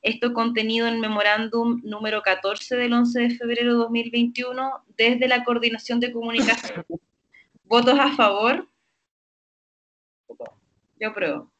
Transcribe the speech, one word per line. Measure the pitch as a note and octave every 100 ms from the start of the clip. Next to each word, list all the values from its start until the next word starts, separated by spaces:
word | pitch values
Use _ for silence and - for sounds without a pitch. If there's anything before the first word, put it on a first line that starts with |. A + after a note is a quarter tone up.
esto | G#3+ A3+ A#3+
contenido | A#3+ A3+ A#3 A3 A3+ A#3
en | A3+
memorándum | G#3+ G#3+ G#3 G#3+ A3 A#3 A#3 A#3
número | G#3+ G#3 G#3+ G#3+
catorce | G3+ F#3 G3 G#3 -
del | B3 B3
once | A#3+ A#3+ A#3+
de | A#3+
febrero | A#3+ A#3+ A#3 A#3+
de | A#3+
dos | A#3
mil | A#3 A#3
veintiuno, | A#3+ A#3 A#3+ B3 B3+ C4 C4+ _ -
desde | A#3 B3 B3+
la | B3
Coordinación | A#3+ A#3+ A#3 A3+ - A#3+
de | B3
Comunicación. | A#3 A#3 A#3 A3 A#3 - B4+ -
<laughs> | - _ _ _ _ _ _
¿Votos | _ A#3 A#3+ C#4+
a | C#4
favor? | D4 G#3+ G3+ A3+ E4 - _ _ _ _ _ _ _ _ _ _ _ _ _ _ _ _ - - _ _ _ _ _
Yo | G#3+
apruebo. | G#3 E3+ D3+ - _